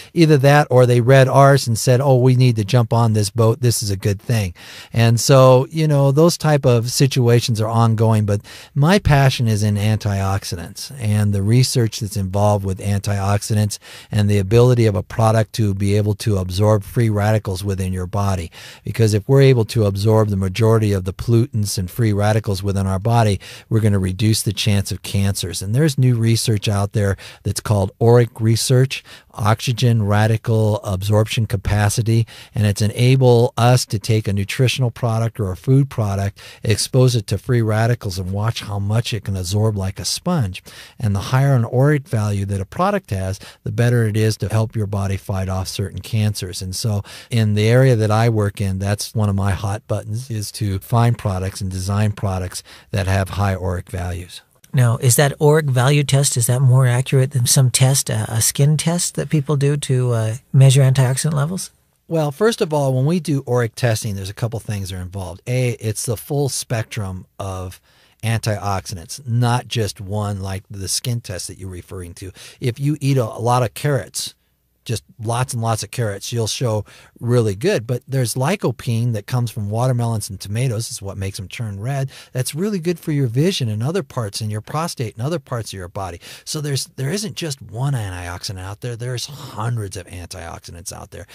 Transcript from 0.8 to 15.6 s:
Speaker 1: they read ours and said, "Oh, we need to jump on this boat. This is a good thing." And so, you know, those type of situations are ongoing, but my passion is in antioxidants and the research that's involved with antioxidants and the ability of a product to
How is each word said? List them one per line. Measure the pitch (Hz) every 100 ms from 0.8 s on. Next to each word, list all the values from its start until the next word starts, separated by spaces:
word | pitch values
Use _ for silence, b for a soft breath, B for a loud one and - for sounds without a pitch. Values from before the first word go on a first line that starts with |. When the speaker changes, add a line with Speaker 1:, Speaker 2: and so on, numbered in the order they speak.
| 123
Speaker 1:
they | 123
read | 117 135 131
ours | 131 139 139 120
and | 107
said, | - 123
"Oh, | 139 127
we | 127 127
need | 127
to | 110
jump | 101 123 113
on | 117 117
this | 107 98
boat. | - 113 113
This | 120 110
is | 104
a | 95
good | 107 98
thing." | - 117 95 B B B B
And | - 117 117
so, | - 135 131 127 135
you | 160 156
know, | 143 139
those | 139 170 -
type | 156 147
of | 135 120 117
situations | - 139 135 120 120 - 107
are | 110
ongoing, | 113 117 110 113 110
but | 104 101 B B B
my | 139 147 202
passion | - 143 135 - 117
is | 104
in | 107
antioxidants | 101 107 107 104 98 98 98 - 85 87 - - 139
and | 107 107 104
the | 101
research | 98 123 127 127 110 -
that's | 101 104
involved | 95 101 104 104
with | 98 92
antioxidants | 101 101 101 101 98 101 - 107 104 - B B B
and | 107 104
the | 104
ability | 95 117 123 120 110
of |
a | 95
product | - - 110 110 104
to | -